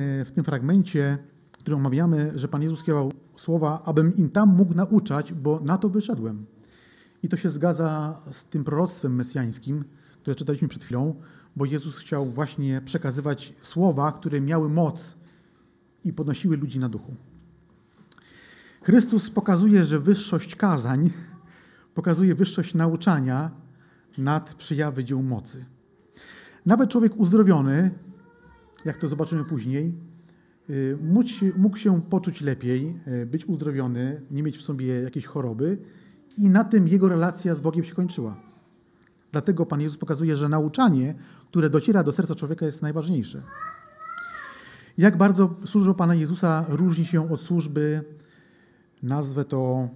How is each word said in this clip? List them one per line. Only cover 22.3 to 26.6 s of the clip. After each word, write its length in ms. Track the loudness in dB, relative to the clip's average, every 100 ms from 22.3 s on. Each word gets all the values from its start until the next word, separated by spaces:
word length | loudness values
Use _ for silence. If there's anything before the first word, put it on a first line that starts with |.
wyższość 400 | 4 2 0 -2
nauczania 760 | 0 2 2 2 2 2 -2 -4 -8 -20 -20 _ _ _ -4
nad 360 | 0 0 -4
przejawy 500 | -14 -6 -4 -2 -4
dzieł 180 | -4 -2
mocy. 420 | -2 -4 -8 -16 -20 _ _ _ _ -20 -20 -20 -20 -4